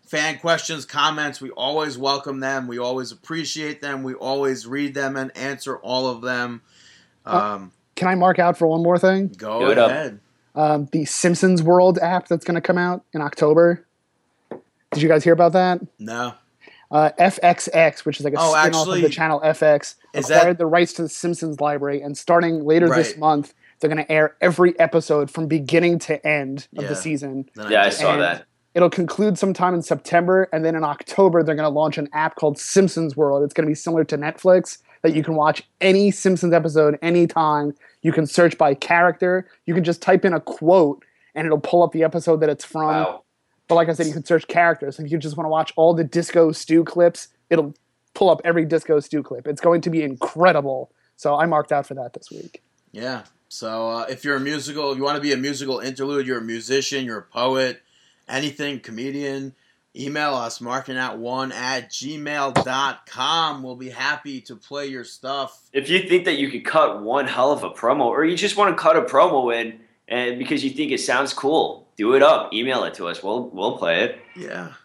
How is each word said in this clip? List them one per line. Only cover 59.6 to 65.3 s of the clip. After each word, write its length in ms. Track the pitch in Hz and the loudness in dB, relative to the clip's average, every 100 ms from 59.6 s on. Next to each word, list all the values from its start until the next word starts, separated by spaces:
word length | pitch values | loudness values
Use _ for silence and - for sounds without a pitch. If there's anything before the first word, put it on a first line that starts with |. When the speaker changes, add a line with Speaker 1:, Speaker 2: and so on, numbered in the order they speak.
| _ _ _ - | _ _ _ -14
Speaker 1:
email 380 | 143 147 147 | -10 -6 -4
us, 260 | 131 120 - | -4 -6 -10
markingout 580 | 120 131 131 127 127 110 | -8 -8 -8 -8 -8 -8
one 340 | 117 127 131 | -8 -6 -6
at 380 | 117 127 131 - | -8 -6 -8 -8
gmail 720 | - 131 151 147 147 139 120 127 | -12 -12 -10 -8 -4 -2 -2 -2
dot 400 | 131 135 123 _ | -4 -4 -6 _
com. 580 | 120 135 165 160 139 | -8 -4 -2 -4 -6
We'll 120 | 131 123 | -14 -14
be 140 | 127 | -16
happy 520 | 123 139 147 143 131 | -8 -6 -6 -10 -14
to 140 | - 120 | -16 -20
play 320 | _ 143 143 | _ -12 -10
your 160 | 131 | -12
stuff. 580 | 120 - 131 | -16 -14 -8